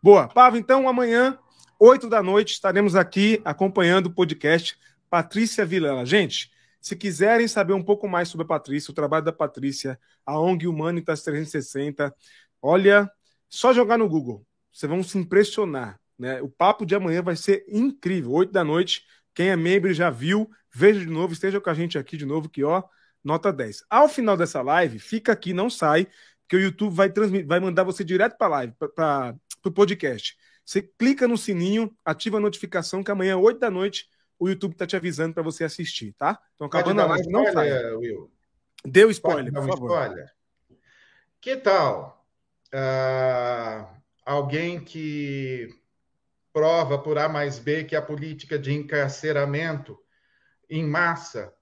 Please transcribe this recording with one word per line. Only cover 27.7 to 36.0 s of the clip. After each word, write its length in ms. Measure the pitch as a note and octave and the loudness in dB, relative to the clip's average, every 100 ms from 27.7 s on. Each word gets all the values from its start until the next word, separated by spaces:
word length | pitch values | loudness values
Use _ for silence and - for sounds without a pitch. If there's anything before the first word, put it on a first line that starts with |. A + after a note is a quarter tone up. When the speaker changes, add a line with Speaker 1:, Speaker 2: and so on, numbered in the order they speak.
| E3+ | -2
Speaker 1:
você 200 | F#3 F#3 | -2 -4
direto 320 | F3+ F#3 A3+ A#3 | -4 0 0 0
pra 120 | A3+ | -2
live, 260 | D3 B2 - | -2 -6 -10
pra, 80 | D3+ | -10
pra, 440 | - D#3+ C#3+ B2 A#2+ _ - | -4 -2 -2 -4 -12 _ -10
pro 100 | G3 | -8
podcast. 640 | E3+ G3+ G3+ D3 A2+ - - _ _ | 2 2 2 -4 -6 -10 -14 _ _
Você 200 | - - | -6 -6
clica 440 | G3 _ A#3 C#4 B3 | -6 _ 0 2 0
no 120 | A#3 | 0
sininho, 580 | - F3+ F3+ G#3+ A3+ _ | -4 -4 -2 -2 -4 _
ativa 320 | - D#3 - G#3 | -8 -6 -4 -2
a 40 | |
notificação, 600 | G#3 G3+ G3 F3+ E3 F#3 | -2 -4 -8 -6 -6 -8
que 80 | G3 | -6
amanhã, 280 | G3+ F#3 F#3+ | -2 -2 4
oito 200 | G#3 B3 | 2 4
da 120 | A#3+ | -4
noite, 360 | F3+ G3 F#3+ - _ _ _ | -2 -4 -6 -16 _ _ _
o 80 | F3+ | -4
YouTube 280 | F#3+ F#3+ | -2 -6
tá 120 | D#3+ F3 | -8 -6
te 80 | |
avisando 380 | F#3+ E3+ D3 D#3+ | -4 -6 -4 -4
pra 100 | D#3+ | -4
você 220 | D#3+ D#3 | -6 -6
assistir, 480 | D#3+ - E3 - | -8 -6 -10 -10